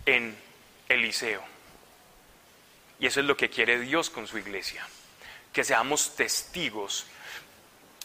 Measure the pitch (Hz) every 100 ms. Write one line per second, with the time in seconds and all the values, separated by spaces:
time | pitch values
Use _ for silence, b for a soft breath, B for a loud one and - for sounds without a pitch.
0 | - 123 117 107 - - - - - 123
1 | 113 - 120 101 - - - - - -
2 | - - - - - - - - - -
3 | 127 139 139 131 117 - 113 120 123 160
4 | - - 107 110 98 98 - - - -
5 | - - B B B - 127 123 127 147
6 | - - 117 - - 180 143 107 98 -
7 | - B B B B - - - - -